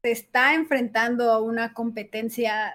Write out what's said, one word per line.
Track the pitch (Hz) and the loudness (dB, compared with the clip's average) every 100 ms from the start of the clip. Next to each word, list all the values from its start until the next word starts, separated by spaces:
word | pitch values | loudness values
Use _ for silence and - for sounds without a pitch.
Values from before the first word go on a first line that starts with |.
se | 240 | -2
está | 226 - 247 262 320 | -4 -2 2 4 2
enfrentando | 320 269 240 220 233 240 240 | 2 0 0 0 0 2 2
a | 220 | 2
una | 220 233 226 | 2 -2 -4
competencia | 226 233 220 208 214 226 233 226 214 208 | -4 -6 -6 -10 -6 -6 -2 -2 -2 -4